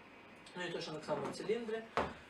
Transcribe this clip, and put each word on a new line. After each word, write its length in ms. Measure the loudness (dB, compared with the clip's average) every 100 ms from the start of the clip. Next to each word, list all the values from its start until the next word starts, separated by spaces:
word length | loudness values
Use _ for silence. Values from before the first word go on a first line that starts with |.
| -16 -16 -16 -16 -10 -2
Ну 80 | 0
і 20 |
то, 100 | 0
що 100 | 0
так 140 | -2 2
само 160 | 2 2
циліндри, 500 | -2 4 4 4 0 2 2 2 0 -10